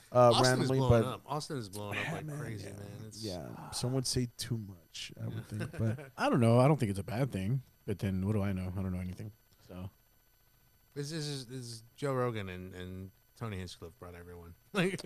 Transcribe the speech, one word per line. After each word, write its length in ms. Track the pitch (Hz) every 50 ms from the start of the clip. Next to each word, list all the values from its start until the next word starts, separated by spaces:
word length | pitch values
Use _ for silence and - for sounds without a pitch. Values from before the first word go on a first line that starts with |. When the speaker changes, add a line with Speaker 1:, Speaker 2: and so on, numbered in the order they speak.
| - _
Speaker 1:
uh, 180 | - 123 123 120
Speaker 2:
Austin 140 | 113 117 127
Speaker 1:
randomly, 340 | 127 127 127 - 127 131 135
Speaker 2:
is 20 | 131
blowing 160 | 123 120 117
Speaker 1:
but 60 | 110 101
Speaker 2:
up. 120 | 113 98 -
Austin 300 | - 139 151 147 - 165 131
is 100 | 110 95
blowing 300 | 92 104 104 101 101 101
up 60 | 107
Speaker 1:
Yeah, 60 | - 165
Speaker 2:
like 100 | 160 156
Speaker 1:
man, 120 | 151 147 143
Speaker 2:
crazy, 260 | - 113 110 101 98 -
Speaker 1:
yeah. 40 |
Speaker 2:
man. 140 | 101 101 101 101 101 104 110 110
It's 140 | - 110
Speaker 1:
Yeah, 240 | 110 104 90 87 71 60 57 - - -
some 200 | - - - 123 131
would 120 | 135 123
say 220 | - - 127 123 117 - -
too 200 | - - 120 113 104
much, 460 | 98 98 87 - _ - - - - - -
I 60 | 113
would 80 | 117 104 110 - -
Speaker 2:
Yeah. 60 | 104 107 110
Speaker 1:
think, 40 | - - -
but 280 | 113 110 110 135 - -
Speaker 2:
<laughs> 40 | -
Speaker 3:
I 140 | - 220 285
don't 100 | 269 147
know. 180 | 117 113 117 123
I 80 | 127 143
don't 100 | 160 -
think 100 | 120 101
it's 80 | 98 98
a 40 | 87
bad 260 | - 98 113 143 123
thing, 300 | - 95 95 98 127 135 - - _ _ _
but 140 | - 101 -
then 260 | - 98 95 92 92
what 60 | 101
do 100 | 107 107
I 100 | 95 101
know? 200 | 95 92 92 92 90
I 40 | 101
don't 100 | 95 95
know 80 | 90 90
anything. 300 | 92 92 92 - 107 104 104 _ _ _ _ _ - -
So 220 | 92 90 92 92 - _ _ _ _ _ _ _ _ _ _ _ _ _ _ _ _ _ _ _ _
Speaker 2:
This 180 | 143 143 143
is, 340 | 165 165 147 147 143 135 127
this 120 | 110 127 131
is 240 | 123 120 117 110 113 117 _
Joe 180 | - 143 143 135
Rogan 340 | 127 123 123 113 110 98 95
and, 260 | 90 90 92 92 92
and 360 | 92 90 90 92 92 95 95 - _ _ _ _ -
Tony 200 | 117 110 101 92
Hinchcliffe 380 | 92 87 - - 90 82 - _
brought 140 | 87 87 90 87
everyone. 360 | 87 87 87 87 85 85 87 -
<laughs> 100 | _ _
Like 280 | - 202 170 190 185 - -